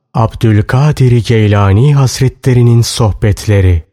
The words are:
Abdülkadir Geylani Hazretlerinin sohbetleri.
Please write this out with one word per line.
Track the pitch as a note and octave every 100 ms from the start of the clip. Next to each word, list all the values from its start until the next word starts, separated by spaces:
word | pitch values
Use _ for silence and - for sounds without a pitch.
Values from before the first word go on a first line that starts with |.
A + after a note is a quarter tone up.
| _
Abdülkadir | - A2+ - A2+ G#2 - B2+ D3+ - B2+ A#2+ -
Geylani | A2+ G#2+ G2+ G2 G2+ C#3+
Hazretlerinin | C#3 C3 - C3 - C3+ B2 A#2+ A#2
sohbetleri. | A#2 - A2+ - G#2+ F#2+ - G2+ F#2 E2+ -